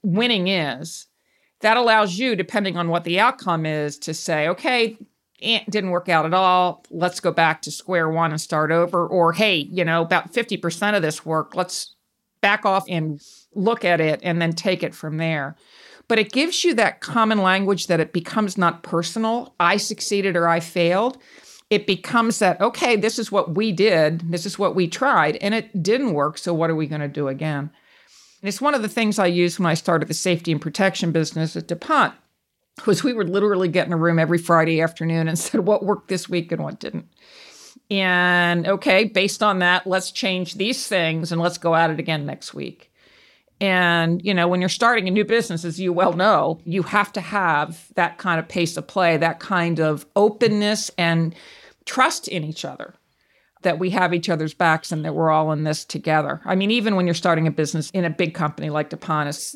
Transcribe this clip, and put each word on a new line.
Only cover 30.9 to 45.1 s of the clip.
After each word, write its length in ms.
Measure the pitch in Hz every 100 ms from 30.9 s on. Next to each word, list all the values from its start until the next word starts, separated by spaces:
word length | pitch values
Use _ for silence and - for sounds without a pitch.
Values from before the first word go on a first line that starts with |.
| 190 175
business 440 | 160 156 160 160 165
at 120 | -
DuPont, 460 | 170 - 302 175 - _ _ _ _ _ - -
was 180 | 196
we 100 | 277
would 160 | 233 175
literally 400 | 190 208 190 185
get 180 | 175 151
in 60 |
a 40 | 170
room 220 | 170 165
every 180 | 160 170
Friday 440 | 170 165 160 160
afternoon 460 | 160 - 165 165 165
and 120 | 165
<laughs> 0 |
said, 220 | - -
"What 220 | 180 208
worked 260 | 202 196 -
this 200 | 185 -
week 220 | 180 165
and 100 | 160
what 180 | 147 -
didn't?" 280 | - 165 - _ - - - - - - _
And, 800 | 196 185 180 180 175 175 175 170
"Okay, 380 | 196 302 190 220
based 360 | 185 196 -
on 180 | 214 185
that, 280 | 180 185 190
let's 240 | 185 185
change 440 | - 208 185 180 196
these 300 | 202 254 -
things 460 | 190 165 160 165
and 100 | 165
let's 160 | 170 170
go 160 | 170
at 160 | 165 165
it 100 | 160
again 280 | 165 156 143
next 260 | 131 -
week." 380 | 147 143 - _ _ _ _ _ _ _ _
And, 640 | 196 185 175 170 165 175
you 100 | 190
know, 160 | 185 170
when 100 | 180
you're 80 | 180
starting 400 | - 233 240
a 40 | 185